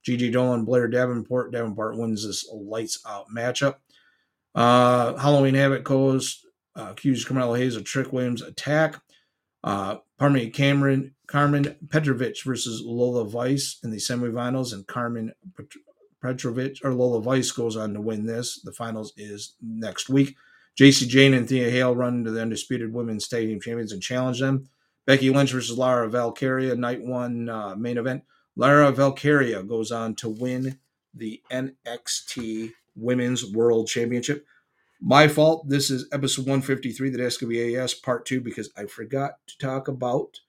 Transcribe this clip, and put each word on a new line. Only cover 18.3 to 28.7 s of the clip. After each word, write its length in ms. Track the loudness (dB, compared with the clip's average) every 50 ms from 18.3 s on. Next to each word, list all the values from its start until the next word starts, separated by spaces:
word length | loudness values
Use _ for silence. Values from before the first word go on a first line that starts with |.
| -4 -4 -6 -6 -10 -12
The 120 | -14 -16
finals 420 | -12 -10 -8 -8 -6 -8 -10 -12 _
is 380 | -16 -14 -14 -12 -14 -14 -16 _ _
next 480 | -12 -10 -8 -8 -8 -8 -8 -8 -4 2
week. 260 | 4 4 2 2 -2 _ _ _ _ _ _ _ _
J 140 | 10 10 10
C 160 | 10 8 0
Jane 260 | 4 6 6 8 8
and 160 | 6 4 2 2
Thea 220 | 0 0 2 2
Hale 260 | 2 2 2 2 2
run 200 | 2 0 0 -2
into 140 | -2 -2 -2
the 120 | -4 -2
Undisputed 500 | -2 -4 -4 -6 -4 -6 -6 -4 -4 -6
Women's 340 | -6 -6 -4 -4 -6 -6 -6
Tag 200 | -4 -4 -2 -2
Team 120 | -2 -4 -6
Champions 340 | -6 -6 -6 -6 -6 -6
and 100 | -8 -10
challenge 360 | -8 -4 -2 -2 -2 -2 -2 0
them. 300 | 0 0 0 -2 -4 -8 _ _ _ _ _ _ _
Becky 240 | 4 4 6 6 4
Lynch 220 | 4 4 4 2
versus 260 | 0 -4 -4 -4 -2 0
Lara 320 | 2 2 2 2 0 0
Valkyria, 640 | 0 -2 -2 -2 -4 -2 -2 -2 0 0 0 -2 -2
night 280 | -2 -2 -4 -4 -6
one, 460 | -6 -6 -6 -6 -4 -6 -6 -6 -6 -6
uh, 260 | -6 -8 -8 -8 -8
main 220 | -6 -6 -4 -4
event. 260 | -2 -2 -2 -4 -4 _ _ _ _ _ _ _
Lara 360 | 2 4 6